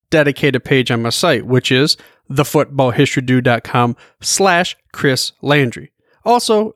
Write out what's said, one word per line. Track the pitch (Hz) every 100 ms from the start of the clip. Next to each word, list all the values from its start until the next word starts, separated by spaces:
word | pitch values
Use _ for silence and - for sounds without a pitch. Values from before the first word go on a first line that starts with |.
| -
dedicated | 160 143 139 147 127 -
page | 135 120
on | 117
my | 117
site, | - 180 123 117
which | 127 -
is | 131 156 - - _ -
the | 135 143
football | 156 135 143 127
history | 117 135 -
dude | 127 127 123
dot | 117
com | - 127 120 - - _
slash | - - 196 175 180 - _
Chris | - 143 127 - -
Landry. | 131 147 127 - - _ _ _ -
Also, | 240 - 214 214